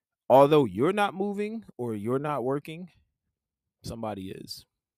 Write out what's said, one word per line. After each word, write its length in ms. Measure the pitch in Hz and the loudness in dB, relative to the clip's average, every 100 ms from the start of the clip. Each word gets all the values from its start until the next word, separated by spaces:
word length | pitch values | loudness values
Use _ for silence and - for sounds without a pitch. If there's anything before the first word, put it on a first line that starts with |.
| _ _ - | _ _ 6
although 360 | 131 143 151 | 8 8 6
you're 280 | 120 92 151 | 4 2 0
not 220 | 208 202 | 2 -2
moving 500 | 165 202 202 208 220 - - | -2 -6 -4 -8 -10 -14 -10
or 180 | 120 | -6
you're 240 | 110 107 135 | -4 -2 -2
not 240 | 147 143 | -2 -4
working, 480 | 123 139 160 160 180 _ _ _ _ _ _ _ _ _ | -4 -4 -6 -14 -16 _ _ _ _ _ _ _ _ _
somebody 460 | - 117 110 101 95 | -14 -8 -8 -8 -10
is. 340 | - - - - _ _ | -14 -14 -18 -18 _ _